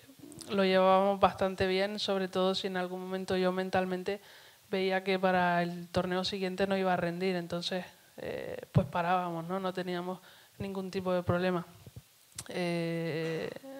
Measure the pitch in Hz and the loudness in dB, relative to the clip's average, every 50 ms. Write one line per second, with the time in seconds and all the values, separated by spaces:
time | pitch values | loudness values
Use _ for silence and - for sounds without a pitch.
0 | - - 269 - - - - - - - - 196 196 190 190 185 185 190 190 190 | -14 -14 -18 -20 -20 -18 -16 -16 -8 -2 2 2 4 6 6 6 8 8 8 8
1 | 196 202 196 196 202 180 185 - 196 190 190 180 196 190 185 190 196 208 214 208 | 6 4 4 4 4 4 4 2 0 -2 0 0 0 2 2 2 0 -2 -2 -4
2 | - - 196 190 190 185 - 190 185 190 190 185 - 196 185 180 180 180 185 185 | -2 -2 0 0 -2 0 0 2 2 2 2 0 -2 -4 -2 -4 -4 -4 -6 -6
3 | 185 185 190 190 190 185 190 185 185 180 185 185 185 190 190 190 185 185 185 180 | -6 -6 -4 -4 -2 0 0 2 2 2 2 0 -2 0 0 0 0 0 -2 -4
4 | 180 202 202 208 - - - - - - - - - - - 190 185 190 190 190 | -4 -4 -6 -6 -10 -16 -20 -20 -20 -20 -20 -20 -8 -4 -2 0 0 2 0 0
5 | 190 196 190 185 190 185 185 180 180 175 175 175 175 170 175 175 175 170 - 185 | 2 0 0 2 2 4 4 4 4 4 4 2 0 0 -4 -8 -10 -4 -2 -2
6 | 180 185 180 185 185 - 208 196 190 185 185 185 196 190 196 190 190 185 180 175 | 0 0 0 -2 -2 -2 -4 -4 -4 -4 0 0 0 2 2 2 2 2 2 2
7 | 175 170 170 175 185 190 180 175 170 170 175 175 175 - 190 180 175 - - - | 0 -2 -2 -2 -2 0 0 -2 -2 -4 -6 -4 -4 -4 -4 -6 -6 -8 -14 -20
8 | - - - - - - - 69 - - - - - - - 190 190 - - 180 | -20 -20 -16 -12 -8 -8 -8 -6 -8 -8 -10 -10 -10 2 2 2 2 4 0 0
9 | 170 170 185 180 180 175 170 165 160 170 185 196 190 185 180 185 180 180 180 175 | 2 2 2 2 0 -2 -4 -4 -4 -4 -4 -2 -2 -2 -4 -4 -4 -4 -4 -4
10 | 180 180 185 175 - - - - - - - - 196 196 190 196 190 185 180 190 | -4 -4 -6 -8 -10 -18 -20 -20 -20 -20 -12 -8 -8 -6 -6 -6 -6 -6 -6 -4
11 | 180 185 180 180 175 - 175 175 180 185 180 175 175 - - - - - - - | 0 0 0 2 2 2 2 2 2 2 0 0 -2 -6 -12 -20 -20 -20 -18 -18
12 | - _ _ _ _ _ - - - - - 180 180 175 170 170 165 165 165 165 | -20 _ _ _ _ _ -16 -14 -12 -8 -4 -2 -2 0 0 0 -2 -2 -2 -2
13 | 165 165 147 160 160 160 165 165 - - - - - 269 269 | -2 -2 -2 -2 -2 -4 -4 -4 -4 -6 -8 -10 -12 -14 -14